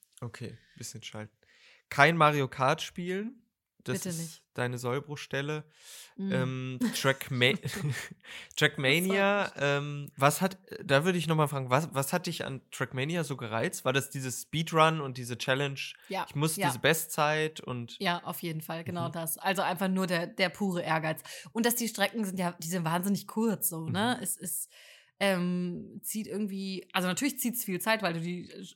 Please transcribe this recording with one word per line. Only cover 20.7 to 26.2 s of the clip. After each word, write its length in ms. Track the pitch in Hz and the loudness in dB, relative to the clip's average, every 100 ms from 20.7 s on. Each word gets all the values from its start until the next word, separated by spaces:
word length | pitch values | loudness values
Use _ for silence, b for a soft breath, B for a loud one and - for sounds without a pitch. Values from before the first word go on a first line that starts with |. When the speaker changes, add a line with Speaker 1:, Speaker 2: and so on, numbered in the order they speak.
| 170 | -2
Speaker 2:
Ehrgeiz. 400 | 156 160 156 160 B B B | 0 0 0 -4 B B B
Und 120 | 226 233 | 0 2
dass 100 | 233 | 2
die 120 | 226 | -2
Strecken 380 | - 196 233 196 | 0 0 0 -4
sind 120 | 185 | 0
ja, 120 | 175 - | -2 -2
die 80 | 160 | -4
sind 160 | 185 | -2
wahnsinnig 440 | 160 175 196 196 - | 2 0 2 0 -2
kurz, 420 | 220 226 160 - | 0 0 2 -2
so, 180 | 165 160 | -2 -2
ne? 280 | 190 233 240 | 0 0 0
Speaker 1:
Mhm. 60 | |
Speaker 2:
Es 120 | 190 - | -4 -6
ist, 340 | 185 - - B B B B - | -6 -6 -8 B B B B 0
ähm, 840 | 196 185 180 180 180 165 - - | 2 2 2 0 -2 -4 -10 -12
zieht 240 | - 220 | -8 -6